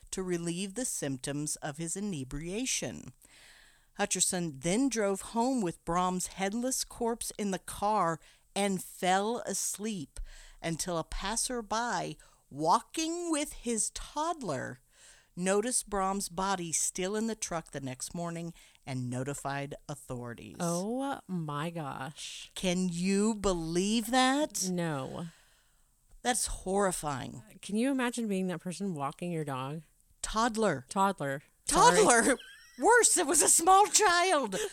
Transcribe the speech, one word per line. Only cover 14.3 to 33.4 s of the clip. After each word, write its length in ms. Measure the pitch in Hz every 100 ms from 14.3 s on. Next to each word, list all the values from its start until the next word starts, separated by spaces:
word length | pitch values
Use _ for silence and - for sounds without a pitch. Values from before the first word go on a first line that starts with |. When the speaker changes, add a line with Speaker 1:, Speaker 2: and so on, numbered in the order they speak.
| 320 202 127 120 123 _ _ - - _ 175
Speaker 1:
noticed 520 | 185 202 240 240 -
Brom's 420 | 202 190 196 -
body 420 | 170 196 185 170
still 440 | - - - 185 214
in 120 | 226
the 80 | 220
truck 340 | - 170 -
the 100 | 143
next 360 | 135 127 - 175
morning 380 | 170 165 170 - - _ -
and 200 | 131 123
notified 680 | 123 131 139 139 139 143 143 -
authorities. 680 | 143 - 123 120 113 104 -
Speaker 2:
Oh 600 | 170 175 202 254 277 - -
my 420 | 180 151 143 170
gosh. 800 | 170 139 - 139 - - - - -
Speaker 1:
Can 340 | 185 180 185
you 440 | 170 185 196 214 214
believe 760 | 196 175 160 175 202 233 220
that? 580 | 254 254 285 302 - 185
Speaker 2:
No. 560 | 175 170 139 131 - 170 - _ _ _ _ _ _ _ -
Speaker 1:
That's 240 | 240 247 -
horrifying. 960 | - 185 196 190 - 151 127 117 123 220 -
Speaker 2:
Can 140 | - 214
you 140 | 262
imagine 360 | 262 247 240 220
being 200 | 185 185
that 140 | 160
person 340 | 185 165 202 151
walking 360 | 139 - 175
your 140 | 160 143
dog? 360 | 131 135 160 - _ _ _
Speaker 1:
Toddler. 640 | - 220 233 220 208 135 -
Speaker 2:
Toddler. 520 | 196 196 190 139 139 - _ -
Sorry. 300 | 339 480 440
Speaker 1:
Toddler? 340 | 320 240 220 -
<laughs> 40 | - - - -
Worse, 380 | 339 480 - -
it 80 | 294
was 160 | 349